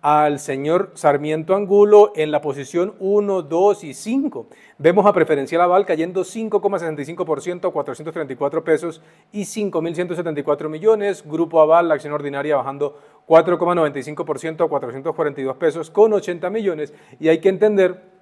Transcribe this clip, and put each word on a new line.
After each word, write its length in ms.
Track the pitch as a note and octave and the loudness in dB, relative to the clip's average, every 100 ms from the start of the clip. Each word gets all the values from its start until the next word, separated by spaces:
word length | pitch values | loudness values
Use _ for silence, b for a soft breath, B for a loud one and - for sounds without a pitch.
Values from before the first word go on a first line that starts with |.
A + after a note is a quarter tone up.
al 360 | C#3+ D3+ D3+ C#3+ | 2 2 2 0
señor 540 | - C3+ C#3+ F3 F#3+ | -6 -6 0 -2 -2
Sarmiento 600 | - D#3 C#3+ D3+ D#3 D#3+ F#3+ | 0 2 2 0 -4 0 -2
Angulo 560 | G3+ G3+ G#3 G#3 G#3 | 2 6 8 8 8
en 160 | G#3 D3+ | 4 -2
la 100 | D3+ | 0
posición 540 | D3 C#3 C3+ E3+ F#3 - | -2 -8 -6 -4 -4 -4
uno, 420 | F#3+ G#3 G3+ F#3+ | -2 0 0 -4
dos 400 | D3+ E3 G3 G3+ | -2 2 2 2
y 100 | D#3+ | -6
cinco. 540 | B2+ G#3+ C4 C#4 B2+ A2 b b b | -14 -4 -4 -4 -8 -16 b b b
Vemos 260 | C#3+ F#3 | 2 4
a 80 | G3+ | 4
Preferencial 480 | F#3 D#3 D3 C3+ E3 | 4 2 0 -2 0
Aval 240 | F3+ F3+ | 2 2
cayendo 380 | G3 D#3+ E3 F#3 | 2 -2 -2 -4
cinco 380 | F3+ A3+ A3 G3+ | -6 -8 -4 -2
coma 180 | G3+ G3 | -2 -4
sesenta 240 | E3 D3+ | -6 -8
y 20 | |
cinco 200 | C#3+ E3 | -10 -8
por 180 | E3 D3 | -4 -4
ciento 240 | E3 F3+ F3+ | -4 -6 -4
a 60 | |
cuatrocientos 420 | D#3 C#3+ B2+ D#3 | -4 -6 -8 -10
treinta 180 | E3 C#3+ | -10 -10
y 40 | B2+ | -4
cuatro 260 | C#3+ D#3+ | -4 -4
pesos 400 | D#3+ D#3 E3+ D#3 b b b | 0 0 -2 -12 b b b
y 120 | G#3 | -10
cinco 380 | F#3+ A3+ G3+ F3 | -8 -4 -4 -2
mil 140 | E3 E3 | -4 -4
ciento 180 | F3+ | -6
setenta 240 | E3+ E3+ D3 | -4 -6 -6
y 60 | |
cuatro 240 | D3 C#3+ D#3 | -2 -4 -4
millones. 560 | D#3 G#3 A3 G3+ F#3+ D3+ | -2 0 0 0 -6 -8
Grupo 340 | D#3+ E3 E3 | -4 0 4
Aval, 280 | D#3 E3 E3+ | 6 6 4
la 60 | |
acción 180 | D3+ D3 | -2 -4
ordinaria, 420 | D3 C#3+ C#3 D3 | -8 -6 -6 -2
bajando 460 | C#3+ B2 C#3 C#3+ B B B _ | -2 -2 -6 -8 B B B _
cuatro 320 | E3 E3+ F3 | 4 6 0
coma 160 | F3 | 0
noventa 240 | F3 D#3 C#3 | 2 0 -2
y 60 | |
cinco 200 | C3 D3+ | -10 -10
por 140 | D#3+ C#3+ | -6 -6
ciento 240 | E3 D#3+ | -6 -2
a 60 | E3 | -2
cuatrocientos 440 | C#3+ B2 B2+ D3 | -2 -6 -8 -8
cuarenta 280 | D#3 D3+ C#3 | -4 -4 -4
y 40 | |
dos 120 | C3 C3 | -6 -2
pesos 340 | E3+ D3+ D#3+ | -2 -2 -6
con 220 | - A3 | 2 4
ochenta 360 | G#3 G#3 F3 F3+ | 2 -4 -8 -6
millones. 460 | G#3+ G3+ D#3 D3 B B B | -4 -4 -4 -8 B B B
Y 80 | D#3 | 0
hay 120 | E3 | 2
que 100 | G3 | 2
entender 640 | F#3+ G#3+ G#3 F#3 F3+ - _ | 2 2 4 2 0 -16 _